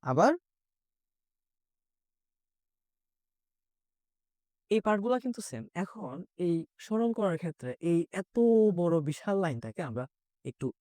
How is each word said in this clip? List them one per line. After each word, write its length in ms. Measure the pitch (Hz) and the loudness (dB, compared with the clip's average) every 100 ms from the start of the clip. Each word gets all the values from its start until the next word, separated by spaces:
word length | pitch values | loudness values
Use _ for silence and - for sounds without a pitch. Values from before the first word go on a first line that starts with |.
আবার 280 | 131 127 214 349 _ _ _ _ _ _ _ _ _ _ _ _ _ _ _ _ _ _ _ _ _ _ _ _ _ _ _ _ _ _ _ _ _ _ _ _ _ _ _ _ _ _ _ | 0 4 4 4 _ _ _ _ _ _ _ _ _ _ _ _ _ _ _ _ _ _ _ _ _ _ _ _ _ _ _ _ _ _ _ _ _ _ _ _ _ _ _ _ _ _ _
এই 100 | 220 | 0
পার্টগুলা 360 | 208 214 208 254 | 2 -2 0 -2
কিন্তু 220 | 254 233 | -2 -8
সেম। 220 | - 117 113 175 | -10 -12 -10 -8
এখন 400 | 185 226 202 - 185 _ | -8 -8 -12 -12 -14 _
এই 180 | 175 170 160 _ | -2 -2 -4 _
সরল 340 | - 220 233 | -6 -2 -2
করার 240 | 226 208 165 | 0 -2 -2
ক্ষেত্রে 340 | 170 - 123 123 | -6 -8 -10 -6
এই 180 | 165 170 170 | 0 2 0
এত 260 | 185 190 - 233 226 214 175 | -6 -6 2 6 6 6 4
বড় 200 | 175 165 | 2 2
বিশাল 340 | 147 151 - 196 | 0 -6 -2 0
লাইনটাকে 400 | 180 123 113 110 | 0 -2 -8 -8
আমরা 220 | 156 113 127 _ _ _ - | -8 -6 -8 _ _ _ -14
একটু 220 | - 131 - | -6 -8 -6